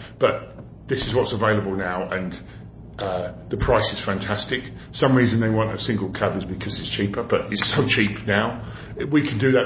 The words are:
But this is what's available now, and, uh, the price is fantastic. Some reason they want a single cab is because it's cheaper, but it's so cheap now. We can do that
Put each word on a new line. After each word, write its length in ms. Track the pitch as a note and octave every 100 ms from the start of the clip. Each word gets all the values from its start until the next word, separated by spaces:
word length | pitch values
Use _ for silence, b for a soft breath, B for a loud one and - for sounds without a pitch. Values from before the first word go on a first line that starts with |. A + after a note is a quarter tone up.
| B B
But 340 | A#2 - - - - - -
this 180 | C3 -
is 80 | A#2
what's 180 | A2+
available 420 | A2 A2 G#2 G2 F#2+
now, 320 | F#2 F2+ F#2
and, 240 | F#2 F#2 - - B B - - -
uh, 340 | G2 F2+ F2+ - -
the 80 | G#2+
price 340 | A#2 A2+ G#2
is 140 | - -
fantastic. 560 | G2 A2 G#2 - B2 - - B
Some 240 | - C3+ C3
reason 240 | A#2+ A2
they 80 | A2+
want 240 | A2 A2
a 60 | F#2+
single 320 | - G#2+ F#2+
cab 240 | - G2+ F#2
is 80 | F2+
because 340 | F#2+ G#2 -
it's 100 | - -
cheaper, 280 | G2+ A2+
but 280 | A#2 G#2 -
it's 220 | G#2 - -
so 100 | -
cheap 380 | - G#2 G#2 A2
now. 340 | G2+ A2+ A#2+ B B B B -
We 180 | D3 C#3+
can 120 | A2+
do 120 | C3
that 120 | C3